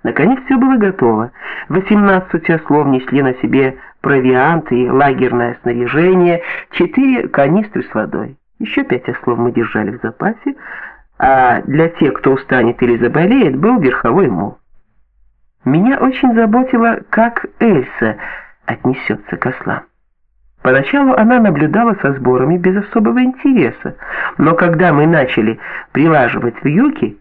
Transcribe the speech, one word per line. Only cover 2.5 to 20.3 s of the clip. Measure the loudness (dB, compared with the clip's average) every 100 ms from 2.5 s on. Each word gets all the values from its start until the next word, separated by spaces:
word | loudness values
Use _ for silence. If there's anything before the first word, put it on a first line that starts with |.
| -2 0 0 2
несли | 0 0 0
на | 0 -2
себе | 0 2 0 -2 -20 _
провиант | 0 2 2 2 2 0 0
и | -2 0
лагерное | 2 2 2 0 0 -2 -4
снаряжение, | -4 -4 -2 0 2 4 2 0 -4 -14 -12
четыре | -2 0 2 2 0 -2
канистры | 0 2 2 -2 -8
с | -6 -6
водой. | -4 -6 -10 -14 _ _
Ещё | -6 -4
пять | -2 -4 -4
ослов | -6 -4 -2
мы | -2
держали | -2 -2 -2 -4 -6
в |
запасе, | -10 -4 -6 -4 -8 -10 -16 -18 -18 -20 _ _
а | 2 4 2 0
для | 0 0 0
тех, | 0 -4
кто | 0 0
устанет | 0 0 0 0 0
или | 0 2
заболеет, | 0 2 2 2 2 2
был | 0 2
верховой | 0 0 0 2 0
мул. | -2 -6 -10 _ -20 _ _ _ _ _ _ _ _
Меня | -2 2 2 2
очень | -2 0 0 2
заботило, | 2 2 2 2 0 -2 -2
как | 0 0 -2 -10 -2
Эльса | 2 2 0 -4 -4 -4 -12 -16 -20 _ -10
отнесётся | -4 -4 -4 -6 -8 -8 -6
к | -6
ослам. | -6 -8 -8 -12 _ _ _ _